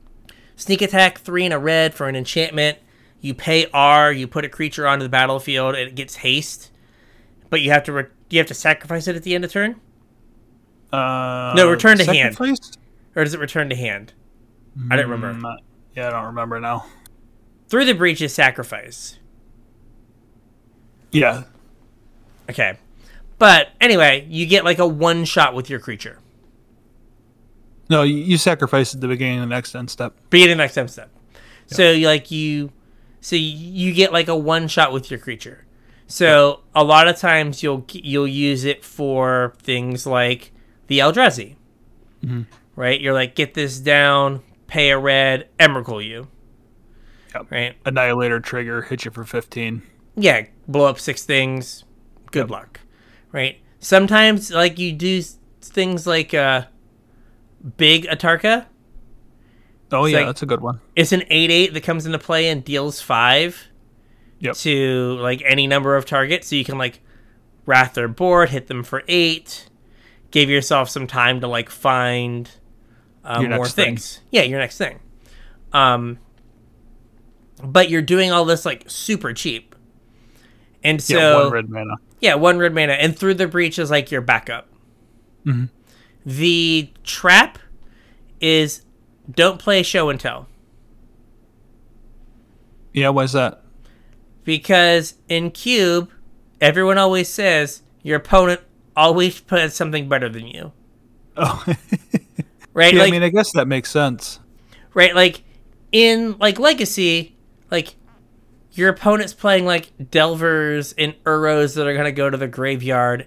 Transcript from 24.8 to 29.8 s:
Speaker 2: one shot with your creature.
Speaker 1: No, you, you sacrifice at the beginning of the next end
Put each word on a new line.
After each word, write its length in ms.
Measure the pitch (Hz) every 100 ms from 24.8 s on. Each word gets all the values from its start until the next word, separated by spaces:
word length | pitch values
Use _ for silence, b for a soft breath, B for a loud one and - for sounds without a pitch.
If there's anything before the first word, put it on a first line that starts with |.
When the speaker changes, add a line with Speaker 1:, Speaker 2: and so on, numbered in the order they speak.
| 175
Speaker 2:
one 380 | 151 165 170
shot 300 | 160 175 147
with 160 | 123 127
your 100 | 135
creature. 380 | - 104 110 - _ _ _ _ _ _ _ _ _ _ _ _ _ _ _ - -
Speaker 1:
No, 140 | 156
you, 140 | 143 147
you 220 | 175 170
sacrifice 560 | 185 160 - 135 127
at 60 | 135
the 80 | 127
beginning 300 | 123 131 123
of 100 | 120
the 60 |
next 200 | 123 -
end 160 | 123